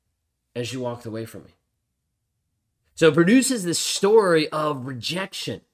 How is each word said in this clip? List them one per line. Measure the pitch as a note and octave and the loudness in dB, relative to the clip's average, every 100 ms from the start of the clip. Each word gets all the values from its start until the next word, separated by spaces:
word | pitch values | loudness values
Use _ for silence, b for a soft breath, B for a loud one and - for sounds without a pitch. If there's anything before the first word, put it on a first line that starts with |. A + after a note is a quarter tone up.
| _ _ _ _ _ B2 | _ _ _ _ _ -10
and | A#2 | -10
she | B2+ | -8
walked | B2 A#2+ A2+ | -8 -10 -12
away | A2 A2+ | -12 -12
from | F#2+ | -16
me. | - _ _ _ _ _ _ _ _ _ _ _ _ _ _ - | -20 _ _ _ _ _ _ _ _ _ _ _ _ _ _ 2
So | E3 | 4
it | |
produces | D3+ E3+ B3+ B3+ B3 | 4 6 4 4 -2
this | F3 D#3 | -4 -4
story | - - G3 A3 F#3+ E3 D3+ | -4 0 4 4 6 2 2
of | D3+ D3+ C#3 B2+ | -2 -2 -4 -8
rejection. | B2+ G#2+ F3 G3 - - G2 _ | -10 -8 -8 -8 -10 -10 -12 _